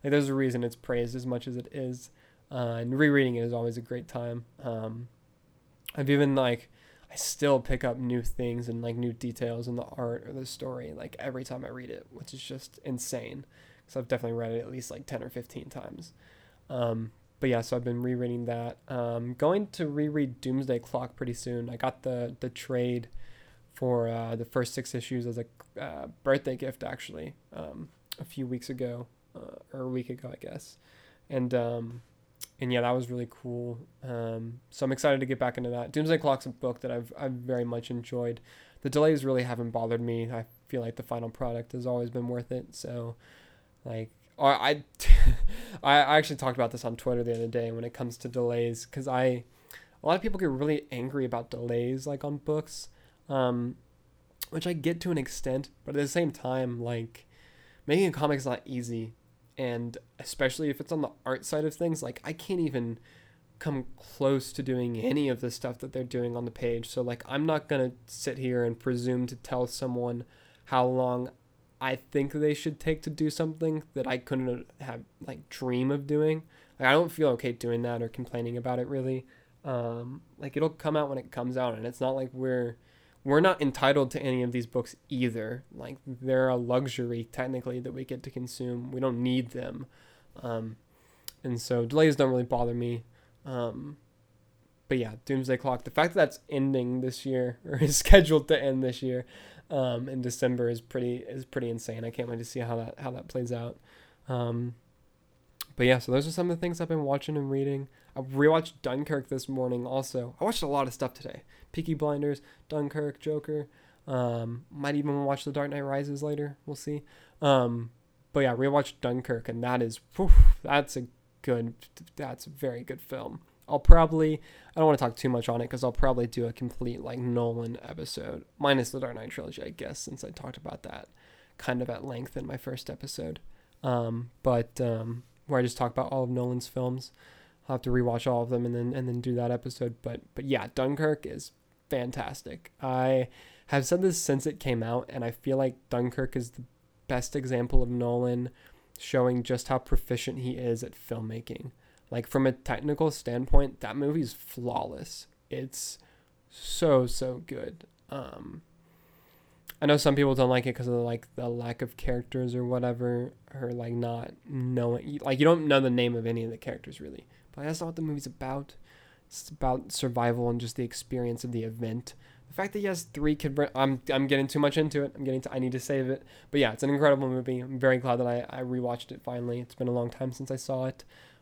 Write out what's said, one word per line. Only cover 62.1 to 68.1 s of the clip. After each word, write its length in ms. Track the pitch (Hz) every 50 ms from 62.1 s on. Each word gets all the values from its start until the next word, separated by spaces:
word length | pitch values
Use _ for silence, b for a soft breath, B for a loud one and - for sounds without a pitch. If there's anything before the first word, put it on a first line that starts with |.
| - - -
I 80 | -
can't 300 | 160 165 - - 190 180
even 380 | 165 151 135 127 120 117 117 113 b b b b b b b b b b _ -
come 260 | - 160 143 135 123 - -
close 560 | - - - - - 143 135 139 135 127 - -
to 100 | - 135
doing 340 | 131 127 127 123 120 117
any 300 | 110 107 254 - 151 147
of 140 | 135 127 117
the 100 | 123 123
stuff 260 | 117 - - 127 123 -
that 120 | - 131
they're 140 | - 131 127
doing 320 | 123 - 123 120 120 120
on 80 | 120 120
the 60 | 120
page, 360 | 117 - 127 120 117 117 113
so, 140 | - - 131
like, 200 | 123 123 120 - -
I'm 200 | - 131 139 151
not 220 | 160 156 151 156
gonna 240 | - 151 135 127 127 123 - -
sit 320 | -